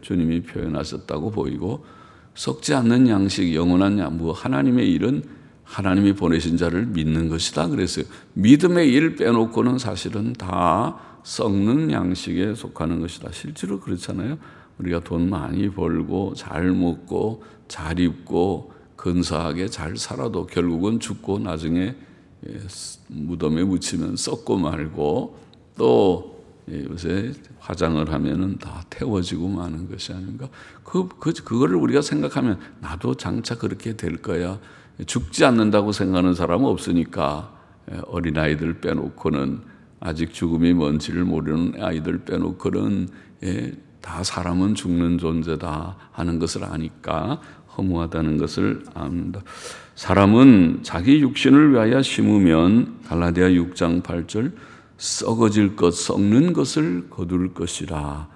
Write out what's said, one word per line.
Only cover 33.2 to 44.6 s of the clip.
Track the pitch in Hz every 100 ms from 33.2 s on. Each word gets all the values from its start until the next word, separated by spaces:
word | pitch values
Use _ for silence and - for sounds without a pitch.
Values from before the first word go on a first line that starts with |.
| 90 107 - 117
그렇게 | 104 98 113 107
될 | 85 80
거야." | 107 87 87 101 - - - - 87
죽지 | 120 - -
않는다고 | 143 117 107 104 104
생각하는 | 101 95 92 90
사람은 | 87 80 95 135
없으니까, | 90 98 85 80 92 69 76 - - - - -
예, | 85 -
어린아이들 | 87 82 78 78 76 82 80
빼놓고는, | 85 80 71 - 80 73 67 - - - - -
아직 | 85 78 82
죽음이 | - 85 82 87
뭔지를 | 87 73 78 - 85
모르는 | 92 80 78 80 87 -
아이들 | 90 80 82 87
빼놓고는, | - 90 85 90 95 95 107 98 92 - - -
예, | 92 107 120 - - _
다 | 92 85
사람은 | 92 95 87 90